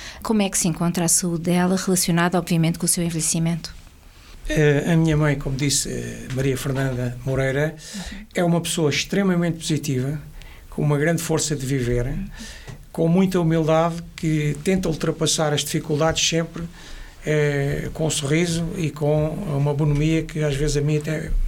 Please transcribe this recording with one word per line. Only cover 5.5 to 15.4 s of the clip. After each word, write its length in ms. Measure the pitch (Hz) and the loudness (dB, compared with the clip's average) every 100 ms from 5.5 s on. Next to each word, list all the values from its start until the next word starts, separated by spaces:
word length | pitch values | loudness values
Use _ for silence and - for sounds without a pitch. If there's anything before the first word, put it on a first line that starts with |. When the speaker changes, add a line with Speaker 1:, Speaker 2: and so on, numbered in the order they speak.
Speaker 2:
disse, 340 | 131 143 - - | -2 0 0 -2
eh, 380 | 123 120 113 120 | -6 -8 -10 -8
Maria 220 | 127 135 127 | -2 0 0
Fernanda 600 | 143 135 135 123 123 123 | -2 -2 -2 -2 -4 -4
Moreira, 520 | 135 131 135 135 151 156 - | -4 0 0 0 -2 -4 -12
Speaker 1:
Uhum. 240 | 208 175 196 - | -12 -10 -12 -8
Speaker 2:
é 80 | - | 0
uma 180 | 170 170 | 2 2
pessoa 300 | 170 - 147 | 0 0 0
extremamente 680 | 135 - 196 196 175 170 165 | 0 0 0 2 2 0 -2
positiva, 640 | - 151 151 127 131 151 - - - - - | -2 -2 0 -2 -2 -4 -8 -16 -18 -18 -12
com 100 | - | -2
uma 160 | 151 147 | 2 2
grande 240 | 160 165 | 2 2
força 340 | - 160 - | 0 0 0
de 120 | 139 127 | -2 -2
viver, 400 | 139 120 123 123 | -2 0 0 0
Speaker 1:
Uhum. 180 | 160 196 - 220 - - - - | -4 -6 -10 -14 -16 -16 -18 -12
Speaker 2:
com 160 | - 165 | -2 2
muita 320 | 175 190 185 | 4 4 2
humildade, 640 | 160 165 156 160 170 170 - - | 2 2 4 4 2 -2 -10 -6
que 400 | 160 156 147 147 | -2 0 0 -2
tenta 240 | - 190 180 | 0 0 0
ultrapassar 640 | 156 160 - 156 - | -2 -2 0 0 0